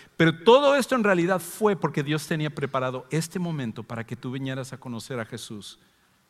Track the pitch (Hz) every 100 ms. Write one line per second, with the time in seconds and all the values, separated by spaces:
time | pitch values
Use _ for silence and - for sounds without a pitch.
0 | - - 165 165 202 262 285 277 - 254
1 | 208 180 170 185 - - 214 196 151 156
2 | 143 151 - 160 151 147 131 131 131 127
3 | - 151 165 185 175 151 120 110 107 117
4 | 113 120 131 135 135 135 127 127 127 113
5 | - 127 110 117 - 107 - - _ _
6 | _ _